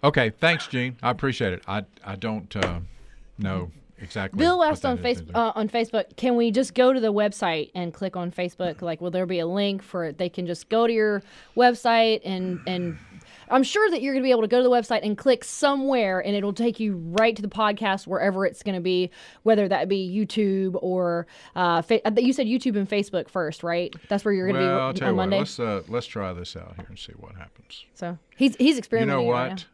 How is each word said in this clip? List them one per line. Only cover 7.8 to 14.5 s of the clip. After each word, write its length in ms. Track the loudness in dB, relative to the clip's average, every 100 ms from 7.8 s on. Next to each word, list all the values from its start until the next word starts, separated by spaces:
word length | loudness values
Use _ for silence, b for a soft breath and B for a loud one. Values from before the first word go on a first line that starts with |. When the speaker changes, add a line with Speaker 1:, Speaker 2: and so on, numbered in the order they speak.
| -8
Speaker 2:
click 220 | -6 -8 -6
on 160 | -8
Facebook? 500 | -4 -6 -4 -6 -4
Like, 180 | -6 -6
will 120 | -4
there 160 | -2 -2
be 120 | -2
a 60 | -2
link 340 | 0 -2 -2
for 220 | -6 -6 -6
it? 120 | -4
They 100 | -6
can 180 | -4 -6
just 220 | -8 -2
go 160 | 2 2
to 40 |
your 280 | 4 2 0 B B B 4
website 680 | 4 6 2 4 4 2 -2
and, 340 | -4 -4 -4 -4
and 300 | -4 -4 -8 B B B B B
I'm 120 | 2
sure 260 | 2 2 2
that 100 | 2
you're 120 | 0
gonna 100 | 0
be 80 | 4
able 100 | 4
to 60 |
go 100 | 4